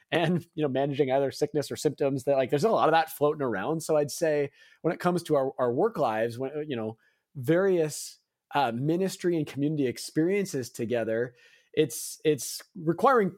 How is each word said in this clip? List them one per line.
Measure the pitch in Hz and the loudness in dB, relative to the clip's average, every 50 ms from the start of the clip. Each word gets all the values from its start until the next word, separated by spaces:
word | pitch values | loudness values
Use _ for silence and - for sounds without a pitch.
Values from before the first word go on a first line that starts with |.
| _ _ - | _ _ 0
and, | 156 175 151 180 165 - _ _ | 0 2 2 0 0 -2 _ _
you | - 151 | -2 -2
know, | 143 | 0
managing | 127 131 139 147 139 131 147 131 | 2 0 0 0 2 0 2 2
either | 127 139 139 135 | 4 2 2 0
sickness | 120 - 151 147 - 151 135 - | 0 -2 -4 -2 0 -2 -2 -2
or | 120 | -6
symptoms | - - 151 131 - 151 139 135 139 127 | -2 -2 -2 0 2 0 0 0 0 0
that, | - 139 | 2 2
like, | 135 131 123 | 2 2 2
there's | 151 147 147 | 0 0 2
a | 226 | 2
lot | 220 147 113 147 | 2 4 4 4
of | 156 | 4
that | 160 156 - | 4 2 0
floating | - - 147 147 156 156 | -2 0 0 0 2 0
around. | 143 127 110 95 98 123 160 165 151 | -2 -2 -2 -2 -2 -2 -2 -4 -2
So | - 160 | 0 2
I'd | 151 147 139 | 2 2 0
say | - - 170 160 151 147 143 139 - _ - - _ _ _ | -2 -2 0 0 2 0 0 -2 -6 _ -20 -20 _ _ _
when | - - | -2 -2
it | - | 0
comes | - 180 175 175 - | 0 0 0 0 0
to | - 156 | 0 0
our, | 143 135 131 - - | 2 2 0 -2 0
our | 131 123 120 | 0 0 2
work | 135 185 233 123 | 0 0 0 0
lives, | - 147 120 110 110 113 120 113 117 | 0 -2 0 0 0 -2 -2 -4 -6
when, | 131 135 147 151 151 151 | -8 -8 -6 -8 -6 -6
you | 139 | -6
know, | 117 110 110 110 _ _ _ _ _ _ _ _ | -4 -4 -6 -8 _ _ _ _ _ _ _ _
various, | 151 127 123 160 170 190 196 185 175 160 156 143 - - - - _ _ _ _ _ _ _ - | -10 0 2 4 4 4 4 2 2 0 -2 -2 -8 -12 -14 -16 _ _ _ _ _ _ _ -2
uh, | 143 139 123 117 | 0 0 0 0
ministry | 117 135 151 160 175 190 190 185 - - 180 175 165 | -2 0 0 0 0 0 -2 -4 -2 -2 -2 0 0
and | 151 | -2
community | 147 - 139 139 151 156 147 139 | -4 -4 -2 -2 -2 0 0 -2
experiences | 123 117 - - - - 156 156 175 190 202 196 190 - 139 123 - | -2 -2 -6 -10 -6 -2 0 0 2 2 0 -2 -2 -4 -6 -6 -6
together, | - - 123 107 120 117 113 107 113 113 120 127 123 _ _ _ _ _ _ _ _ | -6 -8 -4 -2 -2 -2 0 -2 -2 -2 -2 -4 -6 _ _ _ _ _ _ _ _
it's, | - 156 151 - - - - - - _ | 0 0 0 0 -10 -10 -12 -14 -2 _
it's | 160 151 131 - - - - - _ _ | 0 0 0 -2 -10 -10 -12 -14 _ _
requiring | 196 165 151 165 165 - 254 269 240 202 185 - | -6 -2 -2 -2 4 4 4 6 6 4 2 -2